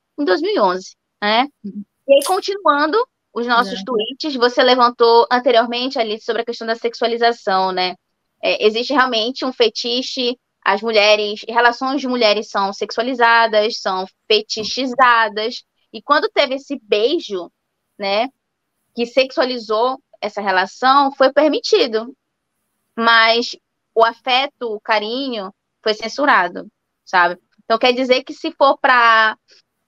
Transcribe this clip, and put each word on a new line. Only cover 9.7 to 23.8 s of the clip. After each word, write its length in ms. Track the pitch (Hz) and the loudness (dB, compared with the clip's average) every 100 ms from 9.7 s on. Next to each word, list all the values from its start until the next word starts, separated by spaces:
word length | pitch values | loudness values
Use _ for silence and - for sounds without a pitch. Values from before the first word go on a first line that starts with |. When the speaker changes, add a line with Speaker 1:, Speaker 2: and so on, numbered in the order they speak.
| - 240 240 262 - 247 247 _ _ | 0 -6 -6 -6 -6 -6 -6 _ _
Speaker 1:
as 180 | - 196 | -4 -2
mulheres, 640 | 226 220 208 214 208 208 - | 0 2 4 2 0 -6 -4
relações 520 | 226 240 240 262 277 | 0 2 0 -4 -4
de 80 | 247 | -4
mulheres 420 | 247 220 208 220 | 0 0 0 -2
são 220 | 214 196 | -4 -4
sexualizadas, 1080 | 202 214 - 233 254 233 233 226 214 214 233 | -4 -8 -4 -4 0 2 4 4 2 0 -2
são 240 | 208 185 190 _ - | -6 -6 -8 _ 0
fetichizadas. 1400 | 214 220 - 202 - 262 240 254 233 220 208 220 247 - _ _ | 0 0 -8 -8 -6 -6 2 4 4 2 -2 -8 -8 -16 _ _
E 100 | - | -16
quando 280 | - 294 415 | -2 0 0
teve 260 | - 285 285 | 0 0 -2
esse 240 | - 285 | -8 -12
beijo, 680 | - 208 226 330 - 190 175 _ _ _ _ - | -2 0 2 -2 -4 -8 -10 _ _ _ _ -10
né, 300 | 196 202 254 - _ _ _ _ _ - | -4 -2 -2 -8 _ _ _ _ _ -8
que 100 | 233 | -2
sexualizou 960 | 269 262 285 254 247 214 214 247 269 _ _ | 0 0 0 -2 -4 -4 -2 0 -4 _ _
essa 180 | 208 208 | -10 -6
relação, 720 | 202 185 196 - 262 269 277 | -2 0 -2 -2 2 2 2
foi 180 | 269 269 | 2 2
permitido. 840 | 285 302 302 - 427 285 220 233 - _ _ _ _ _ _ _ - | 4 2 0 0 2 2 -2 -6 -12 _ _ _ _ _ _ _ -2
Mas 600 | 233 226 226 233 247 - _ _ | 2 4 4 2 -2 -10 _ _